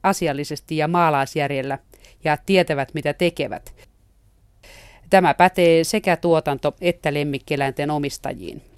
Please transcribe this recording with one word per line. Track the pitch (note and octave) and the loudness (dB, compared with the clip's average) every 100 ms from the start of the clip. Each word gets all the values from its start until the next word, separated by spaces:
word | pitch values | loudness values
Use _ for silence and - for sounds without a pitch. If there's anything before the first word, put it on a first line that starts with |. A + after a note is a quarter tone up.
asiallisesti | G3 G3 E3 C#3 D3 D3 - D#3 | 0 0 -2 -4 -6 -10 -6 -2
ja | D3+ | 0
maalaisjärjellä | F3 E3 C#3+ C3+ D#3 C#3 C#3 C3+ C3+ _ - - _ | 2 4 2 -2 -2 -2 -4 -6 -8 _ -20 -20 _
ja | D#3+ D3+ - | -2 -2 2
tietävät, | F#3+ E3+ D3 C3+ | 2 2 -2 -4
mitä | D#3+ D3 | -4 -6
tekevät. | C#3+ F3 E3 C#3 - - - - _ _ _ _ _ _ _ - - - - - | -2 -2 -2 -8 -8 -14 -20 -20 _ _ _ _ _ _ _ -20 -20 -20 -20 2
Tämä | F#3+ F3 | 4 4
pätee | - F3+ F#3 E3+ E3 | 4 4 6 4 4
sekä | E3 G#3+ G3 E3+ | 2 -2 0 0
tuotanto- | F3 D#3+ D3+ C#3 D3 - | 2 0 0 -4 -4 -2
että | F3 E3+ D#3 | -4 -2 -4
lemmikkieläinten | D3 D3 C#3 - C#3+ C#3 C3 C#3+ | -4 -4 -6 -6 -4 -4 -4 -4
omistajiin. | D3+ C#3+ - - - F2+ - - | -4 -4 -8 -10 -10 -14 -16 -20